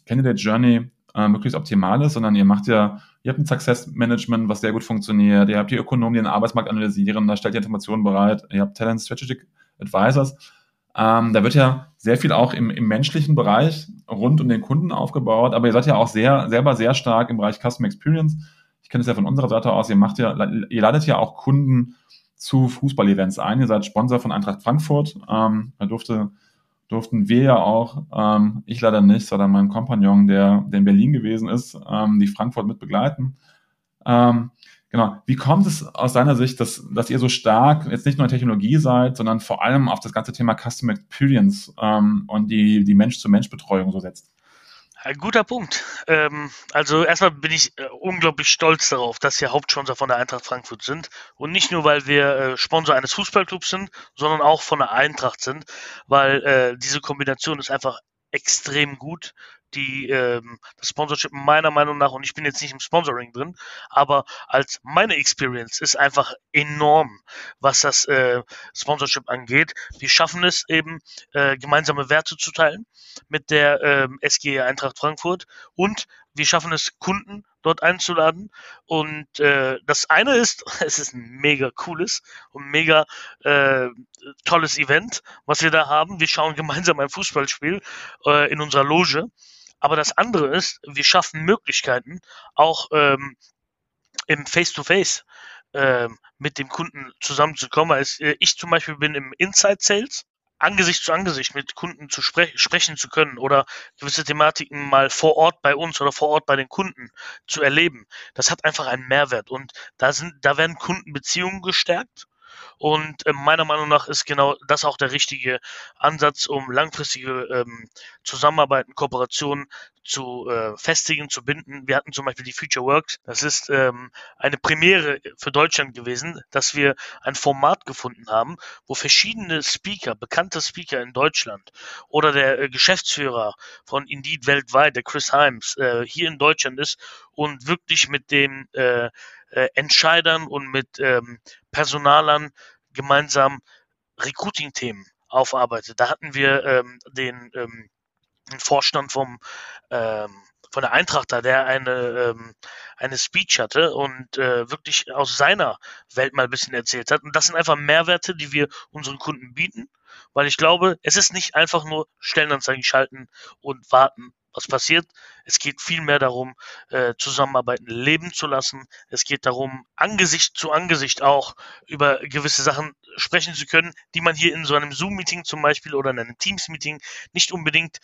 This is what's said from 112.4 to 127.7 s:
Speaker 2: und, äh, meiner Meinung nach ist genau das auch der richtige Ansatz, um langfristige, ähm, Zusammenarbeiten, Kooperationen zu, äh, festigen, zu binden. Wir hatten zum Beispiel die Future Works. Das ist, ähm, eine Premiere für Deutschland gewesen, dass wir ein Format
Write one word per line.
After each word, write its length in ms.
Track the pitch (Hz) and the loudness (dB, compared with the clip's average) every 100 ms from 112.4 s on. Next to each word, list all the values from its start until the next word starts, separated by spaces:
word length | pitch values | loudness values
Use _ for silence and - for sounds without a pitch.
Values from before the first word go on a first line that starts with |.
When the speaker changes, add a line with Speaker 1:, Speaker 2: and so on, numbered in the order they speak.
| _ - - - | _ -20 -20 -6
Speaker 2:
und, 480 | 147 156 156 147 - | -2 -2 -2 -8 -4
äh, 80 | |
meiner 320 | 143 143 160 156 | -2 2 2 2
Meinung 240 | 151 151 | -2 2
nach 180 | 147 - | 0 0
ist 180 | 151 - | -6 -4
genau 300 | 143 139 143 - | 0 2 0 -2
das 180 | 147 151 | -2 -2
auch 120 | 139 | -2
der 140 | 139 | -2
richtige 480 | 139 - 139 127 127 - - - - | -2 -4 -4 -4 -6 -8 -18 -20 -2
Ansatz, 500 | 143 156 147 143 - | -2 2 0 0 -4
um 240 | 143 131 | -6 -4
langfristige, 760 | 123 156 - 143 131 127 127 123 | -2 -2 -4 -8 -8 -6 -8 -4
ähm, 380 | 127 120 117 113 _ - - | -4 -4 -8 -20 _ -20 -16
Zusammenarbeiten, 720 | - 131 147 156 139 135 - - | -12 0 2 4 2 0 -2 -6
Kooperationen 720 | 143 127 123 - 147 143 143 - - _ | -4 -4 -4 -4 -4 -6 -8 -20 -20 _
zu, 460 | - - 127 123 120 | -10 -8 -8 -10 -6
äh, 260 | 117 110 104 | -4 -4 -8
festigen, 520 | - 165 - 156 147 | -4 -2 -2 -4 -6
zu 160 | - 120 | -8 -6
binden. 420 | 147 147 139 131 | -8 -8 -14 -4
Wir 80 | 135 | -4
hatten 160 | - | -4
zum 140 | 139 139 | -8 -8
Beispiel 200 | 127 127 | -10 -12
die 80 | |
Future 300 | - 151 135 | -10 -6 -4
Works. 360 | 127 147 160 - | 2 0 0 -12
Das 200 | - 117 | -10 -4
ist, 260 | 151 - - | -4 -4 -2
ähm, 420 | 139 131 120 123 - - - | 0 0 -2 -12 -20 -20 -6
eine 200 | 139 143 | -4 -2
Premiere 600 | - 156 170 190 151 139 - - | 2 4 6 4 2 -4 -8 -12
für 140 | - | -4
Deutschland 420 | 131 160 - 139 | 2 2 2 -4
gewesen, 480 | 120 120 123 151 160 - | -6 -8 -8 -8 -12 -6
dass 240 | 139 - | -2 -2
wir 220 | 143 143 131 - - | 0 0 0 -8 -12
ein 140 | - 139 | -8 -4
Format 500 | 143 139 143 | -2 2 2